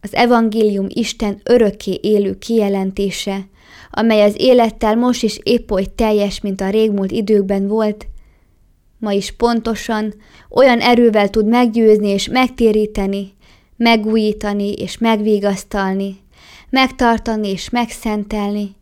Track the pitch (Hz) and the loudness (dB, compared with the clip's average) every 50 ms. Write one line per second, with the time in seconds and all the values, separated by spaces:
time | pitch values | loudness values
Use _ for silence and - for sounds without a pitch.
0 | - 208 - - 240 233 247 233 226 220 208 226 220 214 202 196 196 - - - | -14 -6 0 0 2 4 4 2 2 0 0 0 0 0 0 -2 -4 -4 -4 -4
1 | 226 - - - 226 208 196 196 _ - 240 247 226 202 202 208 - 202 185 - | -4 -6 -4 -6 -4 -6 -6 -6 _ 2 2 4 4 2 0 -4 -8 -8 -8 -4
2 | - 208 214 202 202 190 190 - - - 226 226 208 202 196 196 190 190 190 - | -2 0 0 0 0 -2 -4 -8 -6 -2 0 0 0 0 -2 -2 -4 -4 -4 -4
3 | 202 196 190 - - 202 196 196 190 - _ _ _ _ - - - - - - | -4 -4 -4 -6 -8 -6 -8 -8 -10 -14 _ _ _ _ -20 -20 -20 -10 -4 0
4 | 226 226 220 208 208 208 208 - - 254 254 247 233 220 226 - - 214 214 233 | 2 2 4 6 4 4 2 2 4 4 6 6 4 2 0 -2 0 0 2 2
5 | 240 247 247 240 - 214 208 - - - 240 233 233 - 214 185 190 196 - - | 2 0 0 0 -2 -4 -4 -4 -2 0 0 0 0 -2 -2 -2 -2 -4 -2 -2
6 | 233 220 214 208 202 202 196 - - 202 190 190 196 190 202 220 220 220 202 196 | 0 2 2 2 0 -2 -4 -6 -6 -6 -6 -4 -4 -2 0 2 2 2 0 -2
7 | 196 190 - 226 208 202 220 202 196 190 202 196 196 196 214 220 220 214 208 214 | -2 -2 -2 -4 0 2 2 2 2 0 -2 -2 -2 -2 -2 0 -2 -2 -4 -6
8 | - - - - - _ _ _ _ _ _ _ _ _ _ _ _ _ _ _ | -12 -16 -16 -16 -20 _ _ _ _ _ _ _ _ _ _ _ _ _ _ _
9 | 226 208 202 196 190 - - - 233 240 233 226 220 226 226 208 - - 226 214 | -4 -2 -2 -2 -4 -6 -6 -2 -2 0 0 0 -2 -4 -6 -6 -4 -4 -4 -4
10 | 214 214 208 - _ _ _ - _ _ - - 269 262 240 233 240 247 247 233 | -4 -6 -8 -12 _ _ _ -20 _ _ 2 4 6 6 4 4 4 4 4 6
11 | 240 233 214 214 202 196 202 220 214 208 233 247 247 233 214 233 226 220 214 214 | 6 4 4 4 2 2 2 0 2 2 4 4 2 2 2 4 4 6 6 4
12 | 208 202 196 196 - - - 254 262 247 254 - 240 220 214 214 214 208 214 214 | 4 0 -2 -2 -4 -2 0 0 0 0 0 0 2 2 2 2 0 -2 -2 -4
13 | 196 190 196 202 196 190 _ _ _ _ _ _ _ _ _ _ 233 233 233 220 | -4 -2 -4 -6 -8 -10 _ _ _ _ _ _ _ _ _ _ 2 4 4 2
14 | 208 220 214 226 214 214 208 214 - 208 202 202 202 202 208 - - 180 - - | 2 0 0 0 0 0 -2 -4 -4 -4 -4 -4 -4 -4 -6 -8 -10 -10 -6 -2
15 | 226 226 226 214 214 214 214 202 196 208 196 190 - _ - 208 196 190 190 196 | 0 0 0 0 0 0 0 0 0 -2 -4 -4 -8 _ -6 -4 -4 -2 -4 -4
16 | 196 196 190 190 _ _ _ _ _ - - - - - - 262 262 254 254 - | -6 -8 -10 -14 _ _ _ _ _ -20 -20 -20 -12 -4 0 0 0 0 0 0
17 | 254 233 233 220 - 240 220 214 214 202 196 185 - - - 240 240 226 - - | 2 2 2 0 -2 -4 -4 -4 -4 -4 -6 -6 -8 -6 -4 -4 -4 -4 -8 -8
18 | - 226 214 208 202 208 214 208 202 202 208 208 208 196 196 _ | -6 -4 -4 -4 -6 -6 -6 -4 -4 -4 -4 -6 -6 -8 -12 _